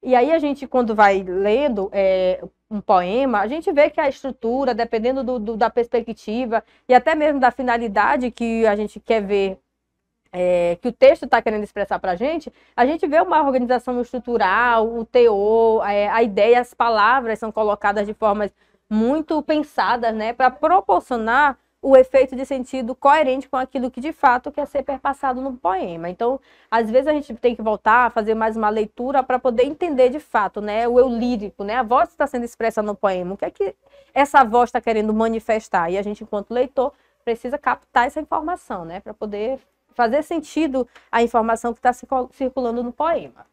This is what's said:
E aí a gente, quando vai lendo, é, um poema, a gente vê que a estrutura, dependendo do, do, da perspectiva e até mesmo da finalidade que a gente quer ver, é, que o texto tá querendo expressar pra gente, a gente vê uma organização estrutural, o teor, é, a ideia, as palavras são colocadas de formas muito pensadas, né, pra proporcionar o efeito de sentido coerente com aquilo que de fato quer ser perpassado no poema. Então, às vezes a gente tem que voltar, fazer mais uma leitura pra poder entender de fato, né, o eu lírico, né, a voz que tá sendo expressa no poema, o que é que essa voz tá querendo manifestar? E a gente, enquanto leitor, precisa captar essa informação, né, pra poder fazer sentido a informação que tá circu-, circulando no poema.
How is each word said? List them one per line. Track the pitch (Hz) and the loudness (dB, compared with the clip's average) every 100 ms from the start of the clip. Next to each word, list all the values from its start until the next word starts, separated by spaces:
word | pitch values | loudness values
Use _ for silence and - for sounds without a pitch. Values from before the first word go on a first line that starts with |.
E | 247 247 | 2 2
aí | 247 | 4
a | 330 | 2
gente, | 294 277 254 | 0 -4 -2
quando | 254 240 | -2 0
vai | 214 208 196 | 4 4 4
lendo, | 185 180 202 220 294 214 196 | -2 -2 0 2 0 -2 -4
é, | 202 196 190 185 185 - _ _ | 0 2 2 0 -2 -8 _ _
um | 214 | -12
poema, | - 196 180 220 269 220 | 2 2 2 0 0 0
a | 208 | -2
gente | 302 330 | -4 -2
vê | 294 302 | 2 2
que | 294 | 2
a | 302 | -2
estrutura, | 269 277 - 226 247 277 | -2 -10 -8 -4 -2 -2
dependendo | 226 233 233 226 262 | -2 -2 -2 -2 -2
do, | 247 254 | -4 -4
do, | 208 226 | -6 -2
da | 254 | 0
perspectiva | - 233 240 233 220 - 220 254 220 - _ _ | 0 -2 -2 -4 -12 -8 -6 -2 -4 -6 _ _
e | |
até | 247 247 | 4 4
mesmo | 320 302 285 | 0 0 2
da | 247 | 0
finalidade | - 254 233 233 196 208 294 247 | 0 -2 -2 -2 0 0 0 -2
que | - 233 226 226 | -4 -4 0 0
a | 208 | 0
gente | 208 - | -4 -10
quer | - 226 | -2 -2
ver, | 202 202 196 190 _ _ _ _ _ _ _ | 0 0 -2 -4 _ _ _ _ _ _ _
é, | 180 180 180 175 170 | -4 0 2 0 -2
que | 247 | -6
o | |
texto | 226 262 320 269 | 4 4 4 0
tá | 233 | -2
querendo | 226 214 | 0 -4
expressar | 208 - 196 180 | -8 -8 -6 -4
pra | 190 | -4
gente, | 180 247 330 - _ _ | -4 -4 -6 -10 _ _
a | - 254 | -2 0
gente | 320 330 | 0 0
vê | 302 | 0
uma | 370 330 | 2 2
organização | 285 262 240 247 247 247 | 2 0 0 -2 -2 -6
estrutural, | 240 208 233 240 202 196 240 226 220 | -6 -8 -4 -2 0 2 2 2 0
o | 233 | -4
teor, | 226 247 233 202 202 226 226 220 196 | -2 4 4 4 2 4 4 2 0
é, | 202 208 | -2 0
a | 226 | 0
ideia, | 233 196 208 240 | 0 2 4 4
as | 240 | 2
palavras | - 233 220 208 262 233 214 | -2 0 2 4 2 0 -6
são | 226 | -6
colocadas | 214 214 202 208 202 202 | -4 -2 0 -2 -2 -4
de | |
formas | 214 220 208 202 _ _ _ _ | -2 0 0 -2 _ _ _ _
muito | 214 226 302 311 311 | 0 0 0 -2 -4
pensadas, | 294 302 302 - 196 240 233 | -2 -2 -2 -4 -2 0 -2
né, | 220 214 | -4 -6
pra | 240 254 | 0 0
proporcionar | 254 311 370 - 359 - 247 220 247 294 262 _ _ | 0 2 2 2 0 0 -4 0 2 2 0 _ _
o | 277 269 | 4 6
efeito | 262 269 254 254 | 6 4 0 -2
de | |
sentido | 269 269 247 262 233 | -6 -6 -6 -8 -6
coerente | 254 277 302 285 262 269 | -2 2 4 2 -2 -4
com | 262 | -6
aquilo | 254 277 247 | -4 -6 -6
que | 247 | -6
de | 269 | -10
fato | 320 277 247 294 | 0 2 2 -2
quer | 294 285 | -8 -6
ser | 285 | -6
perpassado | 262 269 285 269 277 254 | -6 -6 -4 -4 -4 -4
no | 269 247 | -6 -4
poema. | - 381 285 165 170 | -4 -2 -4 -8 -10
Então, | 185 233 269 _ _ _ | -4 -2 -4 _ _ _
às | 226 226 | -2 2
vezes | 233 277 | 0 2
a | |
gente | 302 285 220 | -2 -4 -2
tem | 247 240 | -2 0
que | |
voltar, | 220 214 - 233 247 | -2 0 4 4 4
fazer | 233 214 | 0 -2
mais | 220 226 | 0 -2
uma | 226 214 | 0 -2
leitura | 220 214 _ 247 277 | -2 -4 _ -2 -2
pra | 262 254 | 0 0
poder | 254 233 | -2 0
entender | 262 302 359 269 254 | 0 0 -4 2 2
de | 208 | 2
fato, | - 233 190 214 | -4 -2 -2 -4
né, | 208 208 240 | -6 -2 0
o | 247 | 4
eu | 262 | 2
lírico, | 233 240 247 202 - | 2 -2 -4 -6 -10
né, | 202 233 | -6 -4
a | |
voz | 226 247 330 | 0 2 0
que | _ | _
tá | - | -4
sendo | 247 | -2
expressa | 240 - 226 220 | -8 -4 -4 -2
no | 208 | -4
poema, | 202 202 185 180 | -2 -2 -2 -6
o | 196 | -6
que | - | -8
é | |
que | - 392 - _ _ _ | -6 -8 -8 _ _ _
essa | - 277 294 | -2 2 4
voz | 247 233 240 | 4 4 2
tá | 247 | -2
querendo | 226 220 214 | -2 -2 0
manifestar? | 214 226 226 - 220 - 190 170 | 0 0 -2 -2 -4 -2 -2 -2
E | 185 | -2
a | |
gente, | 208 208 | -4 -8
enquanto | 214 208 196 | -8 -8 -6
leitor, | 233 254 - 254 _ _ _ | -4 -2 -2 -4 _ _ _
precisa | - 226 254 269 | -8 -6 -6 -4
captar | - 269 _ - 240 | -4 -4 _ 0 0
essa | 302 | -2
informação, | 302 - 311 359 _ 208 | -4 -4 -4 -8 _ -12
né, | 165 180 | -10 -14
pra | 214 | -14
poder | 214 214 202 214 269 _ _ _ | -12 -10 -8 -6 -8 _ _ _
fazer | - 233 269 | -2 0 0
sentido | 311 339 302 - 320 262 247 - _ | -2 -6 -6 -4 -2 -2 -6 -10 _
a | 233 | 0
informação | 233 240 220 226 240 | 0 0 0 -2 -4
que | 240 | -2
tá | 240 | -2
circu-, | 240 - 262 254 | -2 -4 -6 -6
circulando | _ 262 262 247 233 | _ -6 -4 -4 -4
no | 240 | -8
poema. | 247 311 320 147 _ - | -4 -4 -4 -6 _ -20